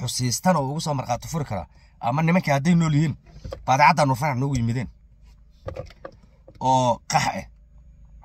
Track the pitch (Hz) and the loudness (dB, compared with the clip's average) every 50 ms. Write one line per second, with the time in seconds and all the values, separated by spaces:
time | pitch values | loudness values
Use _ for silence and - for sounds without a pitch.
0 | 127 117 - - 127 123 113 - - 185 180 151 131 131 147 165 - 160 143 127 | -6 -6 -4 -2 -2 -2 -2 0 2 2 2 2 0 -2 -4 -6 -4 -4 -4 -4
1 | - 120 120 113 - - 147 165 139 - 107 92 82 - _ - - - _ - | -2 -2 -4 -4 -4 -8 -6 -6 -6 -4 -6 -8 -8 -10 _ -20 -20 -20 _ -6
2 | - 117 127 156 160 165 175 190 - 160 139 139 135 175 175 170 165 156 147 143 | -4 -2 0 0 2 2 2 2 2 0 -2 0 2 2 2 4 4 2 2 2
3 | 165 147 - - _ - - - - - - - - - 131 139 147 160 165 170 | 2 0 -2 -6 _ -20 -20 -16 -14 -14 -14 -8 0 0 4 6 6 6 6 4
4 | 147 135 131 110 151 151 127 123 139 143 139 120 117 117 117 - 196 - - - | 2 2 2 0 -2 -2 -2 -2 -2 -2 -2 -2 -2 -2 -2 -4 -6 -8 -12 -20
5 | - - - _ - - - - - - _ - - - - - - - - - | -20 -20 -20 _ -20 -20 -20 -20 -20 -20 _ -16 -16 -14 -12 -12 -14 -16 -18 -20
6 | - - - - - _ _ _ - - - - 127 131 131 127 127 120 113 - | -20 -20 -20 -20 -20 _ _ _ -20 -20 -14 -4 0 2 2 2 2 0 0 -2
7 | - - - 143 131 - 101 98 - - - - - - - - - - - - | -4 -2 -2 0 0 0 -4 -6 -12 -14 -20 -20 -20 -20 -20 -20 -20 -20 -20 -20
8 | - - - - | -20 -20 -20 -20